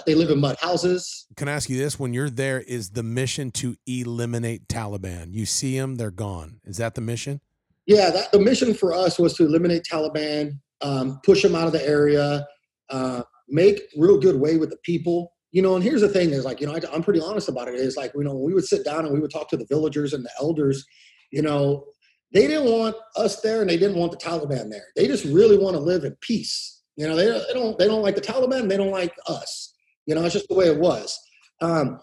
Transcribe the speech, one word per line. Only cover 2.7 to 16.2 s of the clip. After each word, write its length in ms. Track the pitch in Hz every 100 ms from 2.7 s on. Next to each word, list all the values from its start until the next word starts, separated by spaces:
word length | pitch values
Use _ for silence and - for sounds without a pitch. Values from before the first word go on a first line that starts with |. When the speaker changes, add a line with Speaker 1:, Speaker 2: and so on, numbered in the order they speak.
| 123 95
Speaker 2:
the 140 | 113
mission 460 | 113 120 131 - 131
to 260 | - 123 - -
eliminate 800 | 127 123 120 120 117 117 117 -
Taliban? 640 | 123 107 101 95 87 87
You 140 | 101 104
see 320 | - 135 131
'em, 180 | 135 123
they're 160 | 107
gone. 480 | 90 104 87 78 110 92
Is 100 | 85
that 180 | 117 123
the 60 |
mission? 380 | 113 117 - 143 - _ _ _ -
Speaker 1:
Yeah, 240 | 208 185
that, 240 | 175 -
the 60 | 202
mission 340 | 208 262 247
for 180 | 208 180
us 260 | 170 180 -
was 180 | 165 -
to 100 | 160
eliminate 380 | 160 175 170 -
Taliban, 680 | 160 156 151 151 147 147 143 _ _
um, 400 | 143 135 131 135
push 220 | - 196 190
'em 100 | 170
out 120 | 165
of 40 |
the 160 | 151 139
area, 580 | 147 147 147 143 143 143 _ _ _ -
uh, 320 | 135 127 123 120 _ -
make 360 | 147 196 202 - 151
real 240 | 175 175
good 160 | 180 139
way 220 | 147 160
with 120 | 156
the 80 | -
people. 480 | - 170 170 170 175 _ _
You 80 | 180
know, 140 | 190 185
and 80 |
here's 180 | 202 294
the 80 | 202
thing 220 | 190